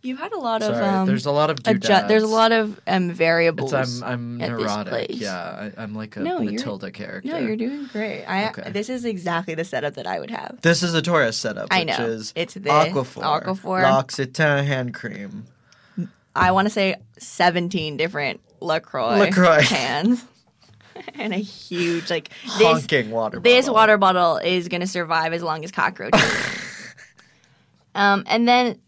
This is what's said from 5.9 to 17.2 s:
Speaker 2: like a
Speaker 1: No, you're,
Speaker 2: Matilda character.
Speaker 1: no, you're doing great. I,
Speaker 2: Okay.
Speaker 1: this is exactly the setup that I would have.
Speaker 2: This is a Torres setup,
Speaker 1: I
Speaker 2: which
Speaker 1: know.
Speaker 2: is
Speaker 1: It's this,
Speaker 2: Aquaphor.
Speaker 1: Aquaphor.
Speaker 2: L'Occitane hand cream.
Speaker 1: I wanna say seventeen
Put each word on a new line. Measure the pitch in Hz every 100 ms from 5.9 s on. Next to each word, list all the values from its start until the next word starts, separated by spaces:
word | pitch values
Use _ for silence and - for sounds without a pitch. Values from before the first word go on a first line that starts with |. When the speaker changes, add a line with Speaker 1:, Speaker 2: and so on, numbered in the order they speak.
Speaker 2:
like | 107 110 104
a |
Speaker 1:
No, | 320 359
you're, | 107
Speaker 2:
Matilda | 104 - 104 196
character. | - 202 190 247
Speaker 1:
no, | 330
you're | 240 214
doing | 233 294 269
great. | 208 214 - -
I, | 190 220
Speaker 2:
Okay. | - -
Speaker 1:
this | 180 220
is | 254 233
exactly | 196 175 170 180
the | 160
setup | 170 127 147
that | - -
I | 90
would | -
have. | 233 - 247
Speaker 2:
This | 170 170
is | 175
a | 165
Torres | 160 170 123 113
setup, | 113 104 104
Speaker 1:
I | 185 160
Speaker 2:
which | 101
Speaker 1:
know. |
Speaker 2:
is | 117 113 107 -
Speaker 1:
It's | 170
this, | - 120
Speaker 2:
Aquaphor. | 151 160 175 127 - 156 151
Speaker 1:
Aquaphor. | - 190 185 185
Speaker 2:
L'Occitane | 180 135 131 - 131 127 156 143 143
hand | 131 123
cream. | 110 117 101 101 101 117 _ _ _ _ - 170 _ _ -
Speaker 1:
I | 185
wanna | 190 202
say | 208 190 - -
seventeen | _